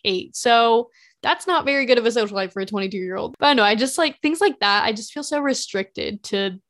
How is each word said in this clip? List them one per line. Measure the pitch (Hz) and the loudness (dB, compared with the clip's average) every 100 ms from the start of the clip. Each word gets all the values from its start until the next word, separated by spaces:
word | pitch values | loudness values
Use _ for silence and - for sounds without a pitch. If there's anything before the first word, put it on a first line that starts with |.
| 214 | -2
eight." | 185 - - | -4 -4 -2
So | 247 233 233 233 240 _ _ _ | 2 4 6 4 0 _ _ _
that's | - 349 - | -2 -2 0
not | 349 254 | 0 2
very | 277 247 | 0 2
good | 240 | 2
of | 226 | 2
a | |
social | 233 202 196 | 0 -2 -2
life | 190 | -6
for | 196 | -6
a | 190 | -6
twenty-two-year-old. | 208 190 196 185 190 220 - | -4 -4 -6 -6 -6 -8 0
But | 285 | 2
I | |
don't | 269 | 4
know, | |
I | 208 214 | 4 2
just, | 254 - | 0 0
like, | 320 - | -2 -2
things | 302 320 | -2 2
like | 415 269 | 0 2
that, | 202 202 - | 2 2 0
I | |
just | 220 - | -2 -6
feel | 294 | -10
so | 294 294 | -4 -2
restricted | 277 240 - 196 196 - 73 208 - | 0 -2 -4 -6 -6 -6 -8 -8 -6
to | 202 196 190 _ | -4 -4 -6 _